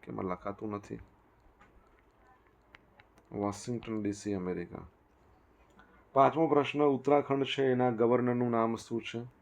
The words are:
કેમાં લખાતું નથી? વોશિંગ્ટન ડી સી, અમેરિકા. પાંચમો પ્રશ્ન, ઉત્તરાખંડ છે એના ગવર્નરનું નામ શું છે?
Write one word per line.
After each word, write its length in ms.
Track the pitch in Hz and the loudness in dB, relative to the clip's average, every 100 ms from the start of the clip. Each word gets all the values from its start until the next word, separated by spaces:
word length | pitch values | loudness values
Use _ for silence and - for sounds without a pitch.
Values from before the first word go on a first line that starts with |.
કેમાં 220 | - 113 | -10 -6
લખાતું 460 | 95 90 101 101 110 | -6 -6 -8 -10 -8
નથી? 280 | 104 - 113 - _ _ _ _ _ - _ _ _ _ _ _ _ _ _ _ - _ _ _ _ _ | -8 -10 -16 -16 _ _ _ _ _ -20 _ _ _ _ _ _ _ _ _ _ -20 _ _ _ _ _
વોશિંગ્ટન 720 | 110 101 98 - 120 117 110 | -4 -4 -4 -8 -8 -6 -4
ડી 100 | 104 | -4
સી, 200 | 101 104 | -6 -4
અમેરિકા. 560 | 101 90 87 87 - - _ _ _ _ _ _ _ _ _ - _ _ | -4 -4 -6 -8 -12 -16 _ _ _ _ _ _ _ _ _ -20 _ _
પાંચમો 340 | 135 135 147 160 | 4 4 4 2
પ્રશ્ન, 380 | 147 131 143 | 2 2 2
ઉત્તરાખંડ 600 | 147 131 131 143 135 139 | 2 2 4 2 2 -2
છે 280 | 131 - 135 | 0 0 2
એના 180 | 123 127 | 4 2
ગવર્નરનું 600 | 110 117 123 123 120 123 | 4 4 4 2 0 0
નામ 260 | 117 113 113 | 2 0 -2
શું 240 | - 117 | -6 -8
છે? 220 | - 117 123 _ | -6 -10 -10 _